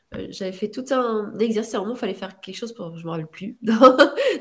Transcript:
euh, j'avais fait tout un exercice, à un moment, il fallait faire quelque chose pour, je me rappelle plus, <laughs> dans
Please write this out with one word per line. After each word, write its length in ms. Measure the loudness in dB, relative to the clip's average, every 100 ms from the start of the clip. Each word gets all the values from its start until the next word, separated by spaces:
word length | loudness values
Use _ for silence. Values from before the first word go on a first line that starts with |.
| _
euh, 120 | -14 -12
j'avais 220 | -10 -10
fait 180 | -6 -8
tout 140 | -8 -4
un 420 | -2 -2 -4 -6 -2
exercice, 360 | 0 0 -4
à 40 | -4
un 40 |
moment, 120 | -6
il 40 | -6
fallait 160 | -6
faire 260 | -6 -12 -14
quelque 160 | -16 -12
chose 180 | -12
pour, 240 | -12 -12 -10
je 60 | -8
me 40 |
rappelle 180 | -8 -10
plus, 280 | -12 -14 -6
<laughs> 40 |
dans 340 | 0 8 8 10 6 4 -2 -2